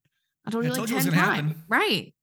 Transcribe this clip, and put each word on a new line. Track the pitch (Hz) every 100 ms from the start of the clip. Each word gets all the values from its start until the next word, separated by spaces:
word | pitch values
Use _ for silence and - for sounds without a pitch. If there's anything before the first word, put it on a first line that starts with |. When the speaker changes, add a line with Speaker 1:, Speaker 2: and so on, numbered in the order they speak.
| _ _ _ _
Speaker 1:
I | -
told | 226
you, | -
Speaker 2:
I |
Speaker 1:
like, | -
Speaker 2:
told | 226
you | 254
it |
was |
Speaker 1:
ten | -
Speaker 2:
gonna | -
happen. | 190 214 151
Speaker 1:
times." | - -
Right. | 240 415 202 - -